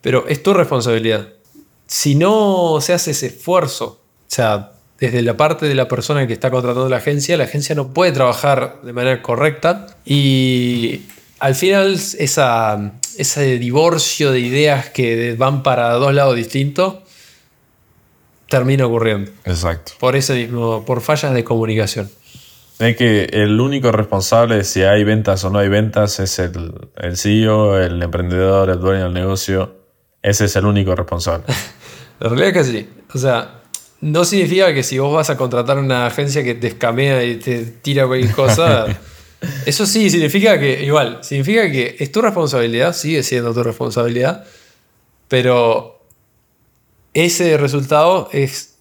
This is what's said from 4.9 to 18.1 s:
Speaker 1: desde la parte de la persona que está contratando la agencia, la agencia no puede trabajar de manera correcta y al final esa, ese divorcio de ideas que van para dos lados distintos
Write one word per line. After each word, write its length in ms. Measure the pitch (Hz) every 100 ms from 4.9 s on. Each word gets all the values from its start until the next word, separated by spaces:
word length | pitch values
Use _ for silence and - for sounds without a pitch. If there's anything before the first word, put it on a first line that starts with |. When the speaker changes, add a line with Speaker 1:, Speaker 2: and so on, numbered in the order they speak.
| _
Speaker 1:
desde 220 | 131 117
la 160 | 117 113
parte 300 | 151 160 151
de 80 | 135
la 120 | 127
persona 400 | 120 - 147 127
que 60 |
está 180 | 110 131
contratando 380 | 127 123 123 131
la 80 | 123
agencia, 400 | - 147 139 170
la 80 | 123
agencia 300 | 147 143 147
no 180 | 135
puede 180 | - 180
trabajar 720 | 135 127 117 143 135 123 -
de 80 | 120
manera 300 | 120 123 127
correcta 680 | - 120 151 143 160 196 - -
y 1000 | - 143 139 131 131 127 123 120 117 139 - - _ _
al 160 | 139 131
final 380 | 185 196 196
esa, 1000 | 185 - - 139 - 131 117 110 104 101 117 - -
ese 420 | 143 - 139 123
divorcio 720 | 120 131 165 170 - - 147
de 80 | 131
ideas 480 | 120 135 151 139 127
que 460 | - 123 117 120 117
van 280 | 135 139
para 300 | 139 123 120
dos 200 | 120 139
lados 220 | 139 139 120
distintos 600 | 113 135 139 143 185 185 - - - _ _ _ _ _ _ _ _